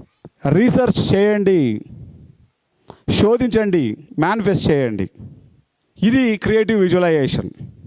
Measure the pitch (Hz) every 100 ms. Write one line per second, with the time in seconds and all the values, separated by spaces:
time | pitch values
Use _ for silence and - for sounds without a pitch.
0 | - _ - _ 139 156 240 - 247 -
1 | - 190 208 208 196 185 127 107 - -
2 | - - - _ _ _ _ _ - -
3 | - 180 202 240 247 220 214 175 120 104
4 | - - 160 226 196 180 - 147 127 101
5 | 95 - - - - _ _ _ _ -
6 | 208 262 247 214 190 220 214 220 185 180
7 | 175 160 131 - - - - -